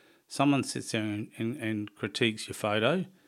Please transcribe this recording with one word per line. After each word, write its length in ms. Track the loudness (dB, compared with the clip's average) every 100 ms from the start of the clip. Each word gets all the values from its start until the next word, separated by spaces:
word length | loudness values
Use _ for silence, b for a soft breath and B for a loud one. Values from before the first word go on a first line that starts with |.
| b b _
Someone 380 | 2 4 4
sits 260 | 2 -4 -4
there 120 | -2
and, 260 | -2 -4 -6 -4
and, 180 | -4 -4
and 380 | -4 -4 -4
critiques 540 | -6 -6 2 2 2 -6
your 60 |
photo, 520 | -4 0 2 2 2 -2 b